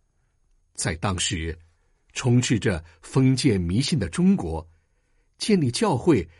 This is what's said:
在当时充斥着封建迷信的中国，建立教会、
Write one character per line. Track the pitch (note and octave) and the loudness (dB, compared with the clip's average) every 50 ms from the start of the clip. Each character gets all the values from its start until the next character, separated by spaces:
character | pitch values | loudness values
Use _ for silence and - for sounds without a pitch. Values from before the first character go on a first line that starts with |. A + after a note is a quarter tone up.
| _ _ _ _ _ _ _ _ _ _ _ _ _ _ _ | _ _ _ _ _ _ _ _ _ _ _ _ _ _ _
在 | - - - E2 | -6 -6 -6 -4
当 | D#2 - G#2 F#2 F2 | -4 -4 -4 -2 -2
时 | - - G2 E2 D#2+ D#2+ D#2 - _ _ _ _ _ _ _ _ _ _ | -4 -4 -4 -4 -6 -6 -8 -10 _ _ _ _ _ _ _ _ _ _
充 | _ - - B2 A#2+ B2 | _ -4 0 2 2 2
斥 | A#2+ - C#3 G#2 | 2 2 -2 0
着 | - A#2 F#2 D#2 E2 - - _ | 0 -2 -2 -2 -6 -12 -20 _
封 | - - - C3+ C3 C3 C3 | -20 -4 0 2 2 2 2
建 | B2+ - C#3 G#2 F#2+ | 2 2 2 2 2
迷 | F2 E2+ F#2 A#2+ | 0 0 -2 -2
信 | C#3+ - F3+ C3 | 0 0 -2 -2
的 | G2 D#2 | -2 -4
中 | - - F2 F#3+ G2 | -2 2 2 2 2
国， | - - D#2 D#2+ D#2 D#2 - _ _ _ _ _ _ _ _ _ _ _ _ _ | 2 -2 -6 -6 -8 -10 -14 _ _ _ _ _ _ _ _ _ _ _ _ _
建 | _ - - G#3 F#3 | _ 0 0 2 2
立 | D3 A#2+ | 2 0
教 | A#2+ - A#3 G#3 D3 | -2 0 0 0 0
会、 | A#2 - F3+ D3 G2+ D#2+ - - | 0 2 2 2 2 2 -4 -12